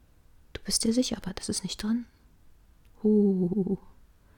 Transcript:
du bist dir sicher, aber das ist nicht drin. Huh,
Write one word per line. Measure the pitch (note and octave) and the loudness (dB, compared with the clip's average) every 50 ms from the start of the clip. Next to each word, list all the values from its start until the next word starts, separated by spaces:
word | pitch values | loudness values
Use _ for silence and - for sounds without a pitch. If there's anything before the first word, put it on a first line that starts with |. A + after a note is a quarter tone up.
| _ _ _ _ _ _ - - - _ | _ _ _ _ _ _ -20 -20 -20 _
du | - - | -18 -14
bist | - - - - - | -8 -4 -4 -2 0
dir | A3+ | 0
sicher, | A3+ B3+ B3+ - A3 | 0 0 0 0 -4
aber | - - F#3 | -6 -8 -10
das | F#3+ - - - | -10 -8 -8 -6
ist | G3 - - | -6 -6 -6
nicht | F3+ - - | -8 -8 -6
drin. | - G#3+ A3+ A#3+ A#3 - _ _ _ _ _ _ - - - - _ _ _ _ _ - - - | -4 -2 -2 -2 -4 -8 _ _ _ _ _ _ -20 -20 -20 -20 _ _ _ _ _ -20 -10 -2
Huh, | - G#3+ G#3+ G#3 G3+ G3+ G3 F#3 F3+ F3 F#3+ G#3+ F#3 G3 G3 - - - - - - - _ _ _ _ _ | 2 4 6 6 6 4 4 2 2 2 2 0 0 0 -2 -4 -6 -12 -20 -20 -20 -20 _ _ _ _ _